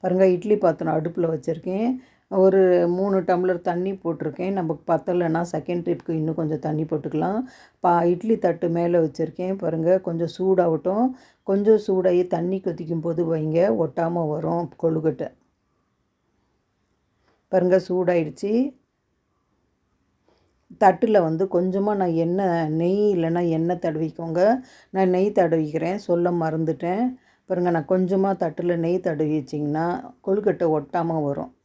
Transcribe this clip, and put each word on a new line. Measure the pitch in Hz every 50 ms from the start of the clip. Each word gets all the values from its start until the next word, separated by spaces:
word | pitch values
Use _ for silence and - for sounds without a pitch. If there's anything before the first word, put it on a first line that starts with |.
| -
பாருங்க, | 185 180 185 190 190
இட்லி | 180 175 180 214 214 208
பாத்திரம் | - 175 160 160 170 160 156
அடுப்புல | 156 156 175 165 - 170 165
வச்சிருக்கேன். | 160 151 143 - 165 160 - 185 185 196 220 240 262 254 - _ _ _ _ _
ஒரு | - 196 185 190 185 196 190 185 180 175 175 175
மூணு | 175 180 190 202 196 190
டம்ளர் | 175 180 185 175 185 185 180 170
தண்ணி | 175 190 175 175 180 190 196
போட்டிருக்கேன். | 190 _ 170 170 151 - 160 147 - 180 185 196
நமக்கு | 196 175 160 160 151 -
பத்தலைன்னா | - 170 160 - - 180 180 175 165 160 165 175 170
செகண்ட் | - 160 - - 175 175 170
ட்ரிப்புக்கு | 175 175 170 - - 165 160
இன்னும் | 156 160 160 160
கொஞ்சம் | 160 151 156 147 -
தண்ணி | 156 151 151 160
போட்டுக்கலாம். | 160 165 156 143 156 147 156 156 175 196 220 254 254 - - - - _ _ -
பா-, | 180 175 175 170 175
இட்லி | 180 175 180 220 226 214
தட்டு | 214 180 170 170 - 170
மேலே | 165 170 170 170 175 175
வச்சிருக்கேன். | 160 156 139 - 165 160 - - 180 185 190 196
பாருங்க, | 185 165 165 160 160 165 180 190
கொஞ்சம் | 185 180 170 165 170 160 -
சூடாகட்டும். | - 185 190 190 180 175 170 160 156 - 180 190 208 240 262 254 - - _ _ _ _ -
கொஞ்சம் | 196 196 202 214 220 214
சூடாகி | 208 - 190 190 180 185 175 180 180 180
தண்ணி | 190 170 170 175 190 190
கொதிக்கும் | 190 190 165 160 170 156 170 165 156
போது | 170 165 156 175
வைங்க, | 160 165 160 151 156 156 165 175 202 226 214
ஒட்டாம | 170 151 - - 170 165 170 175 165 151
வரும் | 151 147 - 160 170 170 175 139 - _
கொழுக்கட்டை. | - 165 160 160 156 160 - 156 156 - - _ _ _ _ _ _ _ _ _ _ _ _ _ _ _ _ _ _ _ _ _ _ _ _ _ _ _ _ _ _ _ _ _ _ _ _ _ _ _ _ _ _ _
பாருங்க, | - 185 180 180 180 190
சூடாயிடுச்சு. | 185 - 180 185 185 175 180 175 165 151 143 - - 202 214 233 262 285 - _ _ _ _ _ _ _ _ _ _ _ _ _ _ _ _ _ _ _ _ _ _ _ _ _ _ _ _ _ _ _ _ _ _ _ _ _ _ _ - _
தட்டுல | 220 196 185 170 - 220 214 202
வந்து | 175 160 160 160 190 196
கொஞ்சமா | - 175 175 185 180 196 196 208 214
நான் | 196 190 180 165 165
எண்ணெய், | 170 165 175 190 202 185 170 170 165 156
நெய் | 156 160 170 175 190 202 208 208
இல்லைன்னா | 202 175 165 165 170 175 175 170
எண்ணெய் | 165 160 160 170 180 170
தடவிக்கோங்க. | - 170 156 156 160 160 156 - 165 165 160 170 185 208 240 262 254 - - - - _ -
நான் | 190 190 185
நெய் | 180 180 190 208
தடவிக்கிறேன், | 202 - 185 170 165 165 156 151 147 160 156 165 185 208
சொல்ல | 214 - 175 170 175 175 175
மறந்துட்டேன். | 175 165 160 156 160 160 156 160 160 175 170 180 202 240 254 254 - _ _ _ _ _ _
பாருங்க, | 185 175 175 180
நான் | 175 165 151 -
கொஞ்சமா | 190 185 185 175 190 190 190 196 196 -
தட்டுல | 190 170 156 - 170 175 175 170
நெய் | 165 165 175 185
தடவி | 180 185 160 147 156 151 151
வச்சிங்கன்னா | 156 139 - - 147 147 147 147 156 160 170 175 - - - - _
கொழுக்கட்டை | _ - 190 208 202 208 175 - 180 165
ஒட்டாம | 156 151 143 - - 180 170 170 165 160
வரும். | 151 143 139 - - - _ _ _